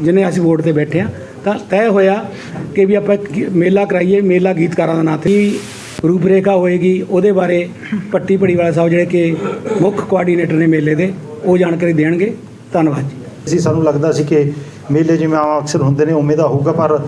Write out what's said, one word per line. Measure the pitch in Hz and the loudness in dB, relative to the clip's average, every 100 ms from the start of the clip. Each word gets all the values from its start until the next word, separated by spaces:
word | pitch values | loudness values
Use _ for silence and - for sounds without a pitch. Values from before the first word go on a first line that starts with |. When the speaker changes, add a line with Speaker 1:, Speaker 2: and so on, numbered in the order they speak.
Speaker 1:
ਜਿੰਨੇ | 160 185 190 | 0 2 2
ਅਸੀਂ | 170 | 0
ਬੋਰਡ | 170 160 | 2 2
'ਤੇ | 156 | 2
ਬੈਠੇ | 151 151 165 | 0 0 -2
ਹਾਂ, | 208 - - - | -2 -6 -14 -8
ਤਾਂ | 196 214 - | -4 -4 -2
ਤੈਅ | 190 226 | 0 2
ਹੋਇਆ | 196 190 202 214 - - - - | 4 4 2 -4 -12 -12 -10 -4
ਕਿ | - | 0
ਵੀ | 196 | 2
ਆਪਾਂ | 202 202 | 2 2
ਇੱਕ | 202 202 156 - | -2 -2 -6 -2
ਮੇਲਾ | 185 175 190 | 0 2 2
ਕਰਾਈਏ, | 202 185 180 202 | 2 0 2 2
ਮੇਲਾ | 196 180 185 | 2 2 2
ਗੀਤਕਾਰਾਂ | 180 165 170 165 | 0 -2 0 0
ਦਾ | 165 | 0
ਨਾਂ | 160 156 | 0 0
'ਤੇ। | 156 | 2
ਕੀ | 202 208 220 - - - - 160 | 2 2 -2 -8 -14 -14 -4 0
ਰੂਪ | 180 170 | 2 2
ਰੇਖਾ | 190 190 196 | 2 2 2
ਹੋਏਗੀ, | 180 180 180 185 185 | 2 2 2 0 0
ਉਹਦੇ | 185 196 | 0 2
ਬਾਰੇ | 185 175 175 175 - - 208 175 | 2 2 0 -2 -8 -8 -8 -4
ਭੱਟੀ | 190 180 196 | -4 0 2
ਭੜੀਵਾਲਾ | 190 175 170 | 2 2 2
ਸਾਹਿਬ, | 160 170 | 2 2
ਜਿਹੜੇ | 170 175 | 2 2
ਕਿ | 175 170 160 - - - 220 | 0 0 -2 -4 -6 -4 0
ਮੁੱਖ | 175 202 | 0 0
ਕੋਆਰਡੀਨੇਟਰ | - 190 180 175 170 | -2 0 2 0 0
ਨੇ | 156 165 | 2 2
ਮੇਲੇ | 160 151 | 2 2
ਦੇ, | 151 185 190 - - | 0 0 -4 -12 -6
ਉਹ | - 180 | 0 2
ਜਾਣਕਾਰੀ | 175 165 175 | 2 0 0
ਦੇਣਗੇ। | 165 151 170 202 - - - - | 2 2 2 -2 -4 -12 -20 -6
ਧੰਨਵਾਦ | 185 156 131 | 0 0 0
ਜੀ। | 135 - - - - | -6 -8 -14 -14 -4
Speaker 2:
ਅਸੀਂ, | 165 | 0
ਸਾਨੂੰ | 160 160 | 0 2
ਲੱਗਦਾ | 156 143 160 | 0 2 0
ਸੀ | 139 | 0
ਕਿ | 143 156 143 143 - - - | 0 2 2 -2 -10 -14 -2
ਮੇਲੇ | 147 160 165 | 0 2 0
ਜਿਵੇਂ | 160 156 | 0 0
ਆਮ | 151 151 | 0 -2
ਅਕਸਰ | 143 147 | -2 0
ਹੁੰਦੇ | 139 139 151 | 0 2 2
ਨੇ, | |
ਉਵੇਂ | 160 147 151 | 2 2 2
ਦਾ | 156 | 2
ਹੋਊਗਾ, | 135 147 | 0 0
ਪਰ | 160 156 151 | 0 0 0